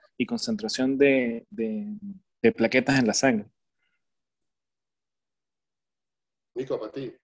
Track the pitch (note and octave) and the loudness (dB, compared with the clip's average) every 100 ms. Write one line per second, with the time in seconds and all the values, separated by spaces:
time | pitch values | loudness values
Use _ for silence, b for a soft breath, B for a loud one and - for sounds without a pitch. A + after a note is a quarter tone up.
0 | b - A#2+ A#2 - G#2+ A2 - C3 C3+ | b -6 -4 -4 -4 -4 -4 -2 -2 4
1 | C#3 C3+ A#2+ A#2 - G#2+ A2 G#2+ G#2 G#2 | 4 4 0 -4 -10 -6 -4 -4 -8 -10
2 | G2+ - _ _ - - A3 C3 - C3+ | -12 -16 _ _ 2 4 2 2 2 2
3 | A2+ - C3+ A2 G#2 _ _ _ _ _ | 2 2 2 2 -4 _ _ _ _ _
4 | _ _ _ _ _ _ _ _ _ _ | _ _ _ _ _ _ _ _ _ _
5 | _ _ _ _ _ _ _ _ _ _ | _ _ _ _ _ _ _ _ _ _
6 | _ _ _ _ _ B2 C3 B2+ A2 C#3 | _ _ _ _ _ -10 -6 -6 -6 -10
7 | B2 - | -10 -12